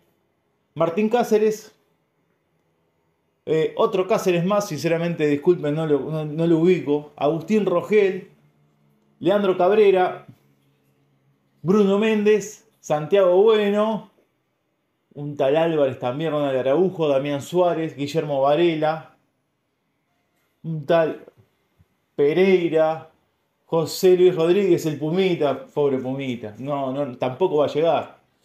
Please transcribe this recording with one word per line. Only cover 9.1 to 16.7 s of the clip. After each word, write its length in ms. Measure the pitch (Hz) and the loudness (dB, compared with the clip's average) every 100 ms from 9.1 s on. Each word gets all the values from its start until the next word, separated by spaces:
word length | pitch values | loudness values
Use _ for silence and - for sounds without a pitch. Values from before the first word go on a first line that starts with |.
| - | -6
Leandro 380 | 165 202 196 180 | -2 0 0 0
Cabrera, 720 | 180 214 202 185 170 - - - _ _ _ _ _ _ _ _ _ _ _ _ | 2 4 4 4 2 -2 -16 -20 _ _ _ _ _ _ _ _ _ _ _ _
Bruno 360 | 151 208 196 202 | 0 2 4 2
Méndez, 680 | 220 214 208 208 196 - _ _ | 2 2 2 2 0 -16 _ _
Santiago 640 | - 151 151 202 180 180 | -4 -4 0 2 4 6
Bueno, 680 | 220 214 202 208 214 208 - _ _ _ _ _ _ _ _ _ _ | 4 4 2 0 0 -4 -10 _ _ _ _ _ _ _ _ _ _
un 220 | 139 147 147 | -14 -10 -2
tal 200 | 135 151 | 0 2
Álvarez 420 | 165 156 135 120 | 0 0 -2 -2
también, 320 | 123 139 160 | -6 -4 -4
Ronald 260 | 147 143 131 | -4 -2 -2
Araujo, 520 | 127 | 0